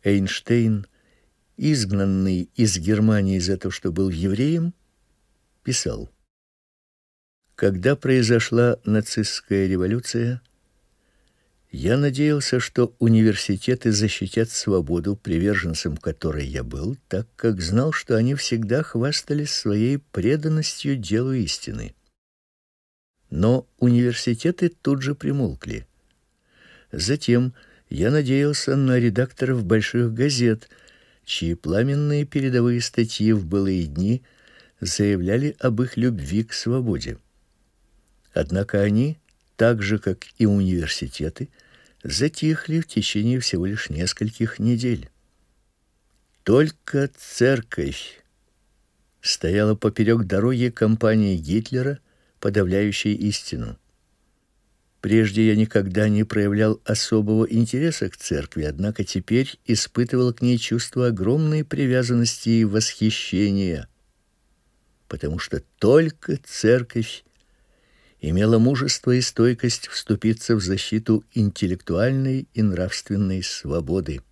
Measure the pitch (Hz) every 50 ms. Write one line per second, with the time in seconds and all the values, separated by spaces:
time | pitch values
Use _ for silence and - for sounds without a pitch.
0 | _ 101 101 101 95 95 - - _ - 120 120 113 110 110 101 101 _ _ _
1 | _ _ _ _ _ _ _ _ _ _ _ - - 151 151 127 107 92 101 98
2 | 98 98 95 95 95 95 92 90 87 - _ - 117 107 90 90 80 98 107 104
3 | 107 110 107 104 98 95 95 92 85 92 98 90 - 95 - - - 92 80 92
4 | 95 95 87 78 87 98 95 107 131 147 165 170 165 175 180 _ _ _ _ _
5 | _ _ _ _ _ _ _ _ _ _ _ _ _ - 127 - - - 57 -
6 | - - _ _ _ _ _ _ _ _ _ _ _ _ _ _ _ _ _ _
7 | _ _ _ _ _ _ _ _ _ _ _ - - 101 98 90 90 127 143 -
8 | - 127 131 131 120 110 120 113 110 - 117 117 120 120 120 - _ 104 107 107
9 | 104 - - 113 104 - - - _ _ 101 98 95 95 95 90 90 95 110 123
10 | - - - 117 117 120 123 120 _ _ _ _ _ _ _ _ _ _ _ _
11 | _ _ _ _ _ _ _ _ _ _ _ _ _ _ - 69 65 92 117 139
12 | 147 143 127 135 147 151 151 143 139 - 127 123 - - _ - 123 117 _ _
13 | 120 113 113 110 110 110 101 - - - 98 95 - - 127 123 - 117 107 101
14 | 107 104 - - 98 95 - 113 113 - - - - 107 98 92 80 69 87 85
15 | 80 98 101 - _ 101 85 82 90 101 104 92 87 85 80 - - 82 73 -
16 | - 82 78 _ - 80 73 73 69 65 67 65 62 58 - 67 160 196 156 -
17 | _ _ - 92 113 _ _ - - 117 107 92 85 82 95 117 135 160 156 -
18 | - - 120 110 113 127 139 139 - - 123 113 110 101 120 143 156 - - 120
19 | 120 139 147 - - - 147 147 147 147 - - - 110 104 104 113 123 139 143
20 | _ _ - 101 90 113 147 156 147 160 156 156 151 - - - - 143 139 127
21 | 101 87 104 113 127 131 131 127 101 82 - - - - 55 55 55 52 - _
22 | _ _ _ _ _ _ _ _ _ _ _ _ _ _ _ _ _ _ _ _
23 | _ _ _ _ _ _ 69 76 95 110 123 131 - _ _ _ 127 123 120 120
24 | 123 123 117 - - 123 117 113 - 170 180 - 180 165 - _ _ 139 139 135
25 | 131 135 147 - - 143 139 143 123 87 67 - - - - 55 58 _ _ _
26 | _ _ _ _ _ _ _ _ _ _ _ _ - - - - _ _ - 73
27 | 85 101 143 151 - - 120 120 127 127 - - _ _ _ _ _ _ - 71
28 | 87 117 143 151 143 123 135 139 143 147 147 - - - 135 139 135 131 127 123
29 | 120 117 95 120 127 - - - 131 127 131 120 107 85 113 110 104 - - 120
30 | 120 117 113 113 131 147 139 120 120 117 110 113 - _ - - - - _ _
31 | _ _ _ _ _ - - - 85 82 85 - - 78 85 104 123 139 143 143
32 | 147 147 147 147 147 143 - 143 135 131 127 123 117 120 120 120 117 - - -
33 | 113 110 - - 107 110 113 104 90 80 92 101 98 98 95 92 85 76 71 82
34 | 92 101 120 127 _ _ _ _ _ _ _ - - _ _ _ - 90 - -
35 | 104 101 101 92 87 92 104 123 143 147 - _ - 127 113 104 127 127 - 113
36 | 120 127 117 92 69 69 87 107 113 113 - - - 117 120 131 127 113 90 -
37 | - 117 117 - _ _ _ _ _ _ _ _ _ _ _ _ _ _ _ _
38 | _ _ _ _ _ _ _ 78 78 69 85 95 101 - - 101 101 104 104 110
39 | 131 147 156 _ _ _ _ _ _ _ _ - 113 113 120 110 101 98 107 104
40 | - 98 90 - - - _ _ 117 104 101 101 95 92 90 87 80 76 - -
41 | - 67 - - 73 80 - - 131 - _ _ _ _ _ _ _ _ _ _
42 | - - - 101 135 156 - - 156 156 160 - - - 156 165 165 - - 110
43 | 101 - - 104 104 117 127 127 117 - - 85 87 98 104 107 - - 73 76
44 | 90 90 - - 107 107 - - 113 113 - - 104 117 120 113 123 123 117 76
45 | - - _ _ _ _ _ _ _ _ _ _ _ _ _ _ _ _ _ _
46 | _ _ _ _ _ _ _ _ _ - 113 135 156 156 - _ _ - - 139
47 | 139 139 _ - - - - - 120 131 135 117 110 _ - - 71 - - -
48 | - - - - _ _ _ _ _ _ _ _ _ _ _ _ _ _ _ _
49 | _ _ _ _ - - - - - 82 92 104 104 107 107 107 - 107 - -
50 | 110 110 117 117 107 90 95 98 107 123 131 120 123 120 117 - 110 107 110 110
51 | - 110 113 110 104 98 95 85 78 73 92 113 113 - 131 127 127 139 143 -
52 | _ _ _ _ _ _ _ _ - - 101 104 98 90 92 98 104 104 101 -
53 | - 107 104 - 101 107 104 - - - - 65 58 55 57 _ _ _ _ _
54 | _ _ _ _ _ _ _ _ _ _ _ _ _ _ _ _ _ _ _ _
55 | - 95 104 113 110 104 98 110 113 110 104 107 110 107 - 110 95 98 90 107
56 | 107 107 104 104 110 107 - 107 101 101 101 104 110 107 107 - _ - 107 110
57 | - - 113 110 104 104 110 110 110 - 113 113 117 110 - 131 151 170 156 -
58 | - 92 - - - - 80 73 71 - - 82 76 76 71 73 95 107 107 -
59 | 98 - - 98 90 - 113 123 135 - - _ _ - 113 107 - - _ 117
60 | 123 120 - 127 123 123 117 - 120 123 123 117 - - 113 120 - - - 127
61 | 123 123 113 92 92 104 131 156 160 151 156 156 151 - - - 139 127 127 127
62 | 123 120 123 120 117 117 - - - 117 113 113 110 104 101 110 - - - -
63 | 110 110 - - - - - 90 104 101 98 98 98 90 82 - 113 - _ _
64 | _ _ _ _ _ _ _ _ _ _ _ _ _ _ _ _ _ _ _ _
65 | _ _ - 76 - 73 80 87 - - - 73 - _ _ _ - 104 131 156
66 | 165 156 - _ - - 143 139 _ - - - - 110 120 127 120 - - 117
67 | 110 - - - _ _ _ _ _ _ _ _ _ _ _ _ _ _ _ _
68 | _ _ _ _ - 76 82 95 104 110 117 113 113 127 143 123 135 139 - -
69 | - 127 123 127 123 - - - 117 123 123 - - 120 - - - - - -
70 | - - 110 101 - 110 110 113 - - 117 104 90 90 95 95 - - 110 110
71 | 110 - 110 107 - _ _ 123 104 101 - - 104 90 90 87 - - 85 90
72 | 110 127 135 135 135 131 131 131 - _ _ 113 110 104 90 85 92 95 - -
73 | - - 104 101 101 95 95 92 90 - - - - 67 73 82 78 65 85 95
74 | 82 76 73 62 - _